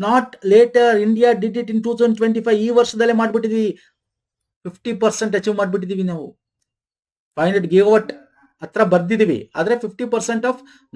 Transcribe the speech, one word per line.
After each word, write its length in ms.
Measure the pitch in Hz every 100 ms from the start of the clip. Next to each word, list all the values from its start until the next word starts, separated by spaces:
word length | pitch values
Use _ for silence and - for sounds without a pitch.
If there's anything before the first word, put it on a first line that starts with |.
not 520 | 202 254 240 - 190
later, 520 | 208 233 240 240 214
India 360 | 214 226 240 226
did 120 | 220
it 140 | 226 233
in 100 | 220
two 160 | 226
thousand 220 | 233 233
twenty-five. 420 | 220 226 226 226 214
ಈ 140 | 226
ವರ್ಷದಲ್ಲೇ 420 | 240 233 214 233
ಮಾಡ್ಬಿಟ್ಟಿದೀವಿ. 680 | 226 220 220 220 220 214 - _ _ _ _ _ _ _ _
ಫಿಫ್ಟಿ 300 | 180 - 240
ಪರ್ಸೆಂಟ್ 440 | 190 214 - 214 202
ಅಚೀವ್ 200 | 214 202
ಮಾಡ್ಬಿಟ್ಟಿದೀವಿ 460 | 190 190 180 190
ನಾವು. 360 | 185 165 135 _ _ _ _ _ _ _ _ _ _ -
ಫೈವ್ 100 | 170
ಹಂಡ್ರೆಡ್ 200 | 196 170
ಗಿಗಾವಾಟ್ 460 | 185 202 214 - - _ _ _ -
ಹತ್ರ 220 | 160 208
ಬರ್ದಿದೀವಿ. 680 | 196 175 175 220 196 117 110 151
ಆದ್ರೆ 220 | 185 240
ಫಿಫ್ಟಿ 260 | 214 -
ಪರ್ಸೆಂಟ್ 420 | 240 220 226 226 247
of 80 | 247 - _ _